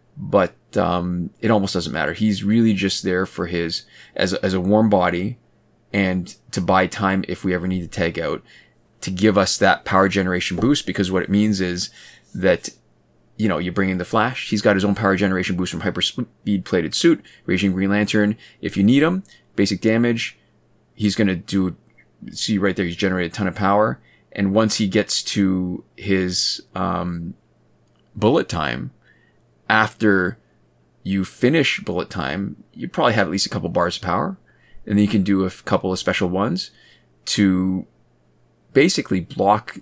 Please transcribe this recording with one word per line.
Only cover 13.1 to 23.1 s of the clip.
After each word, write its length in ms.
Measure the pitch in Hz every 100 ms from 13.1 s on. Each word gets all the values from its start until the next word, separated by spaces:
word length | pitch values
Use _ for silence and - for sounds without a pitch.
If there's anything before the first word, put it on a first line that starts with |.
| _ _ -
you 120 | 107
know, 100 | 80
you 120 | 90
bring 200 | 92 95
in 80 | 92
the 60 |
Flash, 460 | 87 113 120 127 -
he's 120 | 104
got 120 | 107
his 100 | 98
own 120 | 101 98
power 180 | 101
generation 420 | 95 101 92 92 90
boost 140 | 92
from 120 | 85
Hyperspeed 840 | 90 87 - - 120 _ 104 98
Plated 300 | - 92 80 -
Suit, 280 | 170 - - - -
Raging 260 | 92 98
Green 180 | 92 98
Lantern, 460 | 104 104 107 104 107 - -
if 160 | - 95
you 60 |
need 220 | 101 139
him, 180 | 160 190 - - _
basic 260 | - 101 95
damage, 560 | 110 113 120 117 - - _ _ _ _ _
he's 200 | - 104
gonna 220 | 104 101 87
do, 400 | - 98 92 - _ _ _ - -
see 260 | - - 101
right 160 | 98
there, 120 | 92 87
he's 100 | 85
generated 360 | 95